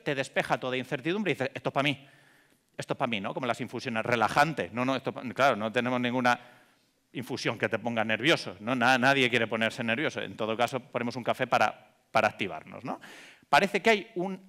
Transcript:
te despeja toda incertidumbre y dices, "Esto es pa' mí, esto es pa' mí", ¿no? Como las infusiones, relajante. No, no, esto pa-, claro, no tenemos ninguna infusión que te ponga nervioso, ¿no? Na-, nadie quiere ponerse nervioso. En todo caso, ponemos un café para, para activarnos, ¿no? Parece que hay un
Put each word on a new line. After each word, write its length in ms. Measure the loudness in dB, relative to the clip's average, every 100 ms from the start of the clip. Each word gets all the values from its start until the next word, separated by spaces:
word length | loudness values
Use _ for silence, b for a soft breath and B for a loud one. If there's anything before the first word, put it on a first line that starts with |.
te 120 | -4 -4
despeja 440 | -2 -2 0 -2
toda 160 | -2 -4
incertidumbre 560 | -4 -6 -4 -2 -2
y 40 | -2
dices, 160 | -4
"Esto 160 | -4 -4
es 40 |
pa' 100 | -2
mí, 220 | 0 -2 -8 B B B B B _ -12
esto 180 | -8
es 40 | -4
pa' 100 | -4
mí", 140 | -4
¿no? 120 | -6
Como 120 | -4 -4
las 160 | -4
infusiones, 420 | -6 -8 -4 -4
relajante. 640 | 0 2 4 4 2 2 -4
No, 100 | -2
no, 140 | -2 -2
esto 160 | -4
pa-, 100 | -8 -6
claro, 260 | 2 4 4
no 160 | 0
tenemos 300 | 0 0 0
ninguna 360 | 0 0 2 2 B B B B B _ _
infusión 440 | -12 -8 -4 -4 0
que 120 | 0
te 100 | -2
ponga 240 | -2 -2
nervioso, 540 | 0 0 2 2 0 -10
¿no? 160 | -4 2
Na-, 220 | 4 4
nadie 320 | 4 4 4
quiere 180 | 2 2
ponerse 340 | 0 0 0
nervioso. 380 | -2 0 -2 -4
En 140 | -6 -4
todo 220 | -2 0
caso, 240 | 0 -2
ponemos 340 | -6 -4 -4 -4
un 80 |
café 240 | -2 -2 2
para, 480 | 2 2 0 -14 _ _
para 160 | 2 2
activarnos, 560 | 2 -6 -8 -12 -12
¿no? 160 | -10 -10 B B B B B
Parece 340 | 4 4 2
que 60 | 4
hay 200 | 2 2 -6
un 280 | -6 -6